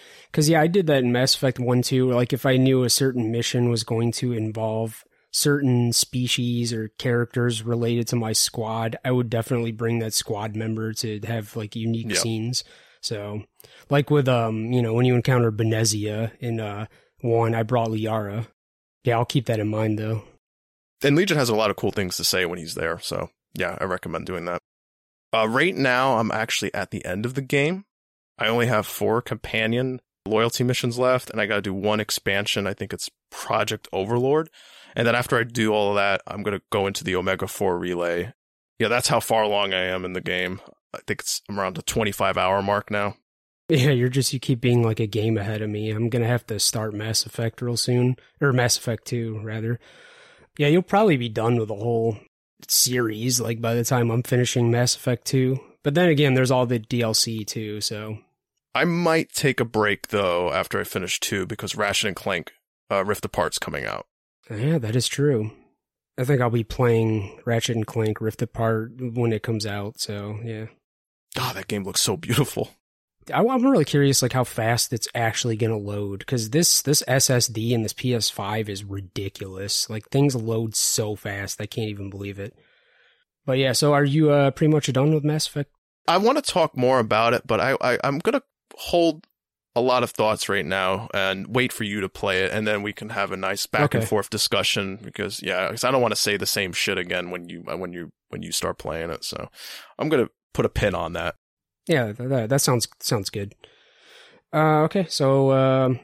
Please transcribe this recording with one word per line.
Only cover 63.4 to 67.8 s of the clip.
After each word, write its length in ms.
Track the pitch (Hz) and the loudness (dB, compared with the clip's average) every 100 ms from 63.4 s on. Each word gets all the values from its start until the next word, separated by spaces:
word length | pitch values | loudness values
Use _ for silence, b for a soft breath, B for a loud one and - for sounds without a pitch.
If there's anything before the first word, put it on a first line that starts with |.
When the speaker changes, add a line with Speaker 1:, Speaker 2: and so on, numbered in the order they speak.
| 80 - | -2 -2
Speaker 2:
coming 260 | - 73 | -6 -6
out. 220 | 55 50 - _ _ _ - | -6 -8 -12 _ _ _ -12
Speaker 1:
Yeah, 280 | 107 139 160 | -4 0 0
that 180 | 107 120 | 0 -2
is 100 | - | -2
true. 440 | - 147 120 107 - _ _ _ _ _ - | 0 2 2 -2 -10 _ _ _ _ _ -6
I 60 | |
think 160 | 123 139 | 0 2
I'll 100 | 120 | 2
be 140 | 120 | 0
playing 760 | 110 - 123 113 113 110 98 - | -2 2 4 4 4 0 -4 -8
Ratchet 320 | 123 117 - | -2 -2 0
and 100 | 117 | -2